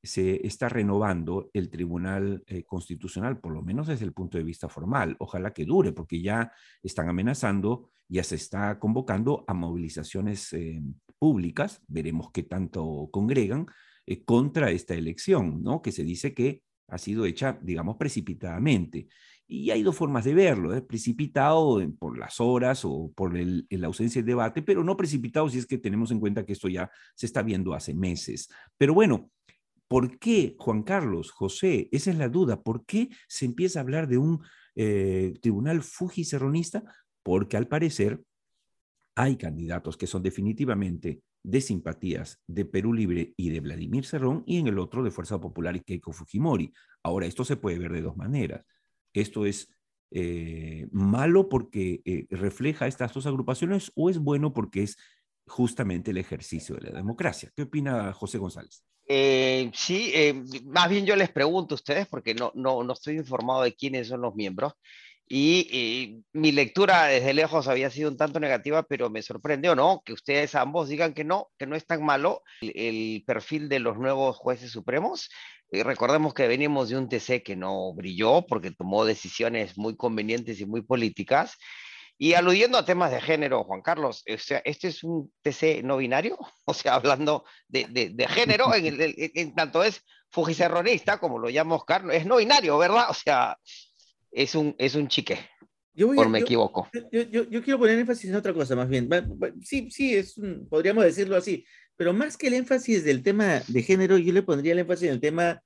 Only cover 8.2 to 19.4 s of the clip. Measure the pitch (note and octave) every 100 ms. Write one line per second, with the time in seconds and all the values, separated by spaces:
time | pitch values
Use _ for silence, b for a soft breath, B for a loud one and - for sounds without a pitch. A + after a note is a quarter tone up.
8.2 | F2 E2 - F#2 G#2 G#2 G#2+ A#2 C3 G2+
9.2 | A#2+ D3 - F2+ E2+ E2+ E2 D#2+ D2+ G2
10.2 | G2+ G2+ - E2 E2 D#2+ C#2 - _ _
11.2 | D#3 A2+ E2+ D2+ G#3 - _ D#2 D#2 D#2+
12.2 | - - - F2+ F2+ F2+ D#2+ D2 D2+ G2
13.2 | G#2+ C3+ G2+ C3 - b b b - G2+
14.2 | - A#2 C#3 E3 C3+ A#2 - E2+ D#2+ -
15.2 | - F3+ F2 D2+ F2 D#3 A2+ - D#2 F2
16.2 | C#3+ C3+ B2+ - _ _ _ F#2 - G#2+
17.2 | G2+ D#2+ C3+ - F2 E2 E2+ A2+ D3 -
18.2 | D#2+ D#2+ F#2 E2+ C#3+ A2+ E2 - - b
19.2 | b b